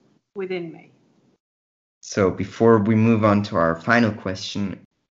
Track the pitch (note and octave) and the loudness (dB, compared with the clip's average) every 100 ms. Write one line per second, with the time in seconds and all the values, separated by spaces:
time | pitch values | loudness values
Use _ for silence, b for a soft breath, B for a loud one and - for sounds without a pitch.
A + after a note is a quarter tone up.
0 | _ _ _ G3+ F#3 F#3 E3+ - - _ | _ _ _ -10 -8 -8 -10 -14 -20 _
1 | _ _ _ _ _ _ _ _ _ _ | _ _ _ _ _ _ _ _ _ _
2 | - - F#2 F2 G2 - A2+ A2+ G2+ A2 | -8 -2 0 -2 -6 2 4 6 4 2
3 | A2+ A2+ G#2+ G2+ G2+ G2 E2 E2 - A#2 | 2 2 2 2 0 0 0 0 0 2
4 | A2+ G#2 G2 F#2+ - G2+ G2 - _ _ | 0 -2 -8 -8 -8 -8 -8 -10 _ _
5 | _ | _